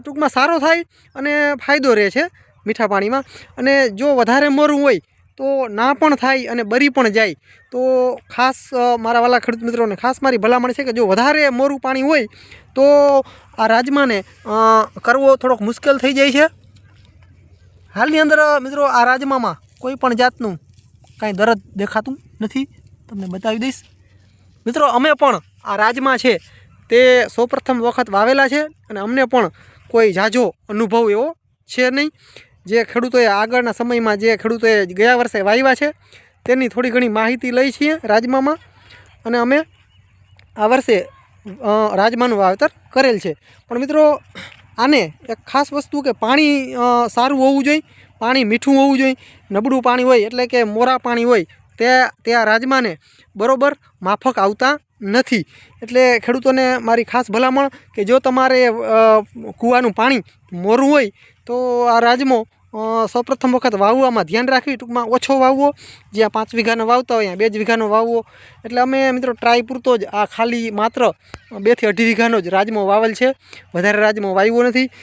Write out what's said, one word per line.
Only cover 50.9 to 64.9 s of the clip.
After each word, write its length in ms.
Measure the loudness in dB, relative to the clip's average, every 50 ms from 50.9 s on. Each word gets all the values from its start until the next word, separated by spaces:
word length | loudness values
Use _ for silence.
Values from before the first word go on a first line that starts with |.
| 0 -2
પાણી 260 | -2 -4 -4 -2 0
હોય 200 | 2 2 0 0 -4 -8 _ _ _ _ -4
તે, 60 | 0 2 2 2 2 0 -4 _ -6
તે 80 | -2 0
આ 100 | 0 2
રાજમાને 540 | 2 0 0 0 0 -2 0 0 -2 -6 -8 _ _ _ _ _ _ -8
બરોબર 420 | -4 -2 0 0 0 0 -2 -2 -4 _ _ _ -8
માફક 380 | -4 -4 -4 -2 -2 -2 -2 0
આવતા 400 | 0 0 0 0 0 -2 -2 -2 _ _ _ -12
નથી. 440 | -6 -2 0 0 0 0 -2 -4 -4 -6 _ -20 -20 _ _ -20 -10
એટલે 360 | -4 0 2 4 4 2 2
ખેડૂતોને 580 | 0 -2 -4 -2 0 0 0 2 2 0 0 -2
મારી 260 | -2 0 0 0 0
ખાસ 280 | 0 -2 -4 -2 -2
ભલામણ 360 | -2 0 0 2 2 0 -2 -2
કે 360 | -4 -10 _ _ _ -6 -2
જો 160 | 2 2 2
તમારે, 480 | 2 0 0 2 2 2 2 2 2 2
અ, 40 | 0 -2 -2 0 2 4 6 6 4 4 2 -2 -10 -18 -16 -16 -10 -4
કૂવાનું 340 | 0 2 2 2 2 0
પાણી 300 | 0 0 0 0 0 -2 -4 _ _ _ _ _ -12
મોરું 360 | -8 -2 0 0 2 2 2
હોય 220 | 2 2 2 0 -4 _ _ _ _ _ _
તો 360 | -8 -6 -4 -4 -2 -2 0
આ 180 | 0 2 2 2
રાજમો, 480 | 4 2 2 2 2 0 0 0 -2 -4 _ _ _ _ -12
અ, 320 | -8 -6 -4 -2 -2 -2 -2 -2
સૌપ્રથમ 420 | -4 -4 -4 -4 -2 0 0 0
વખત 200 | 0 0 0 0
વાવવામાં 480 | 2 2 2 2 2 2 2 0 0 -2
ધ્યાન 240 | -2 -2 -2 0 0
રાખવી, 280 | 0 0 0 -2 -6
ટૂંકમાં 300 | -8 -8 -8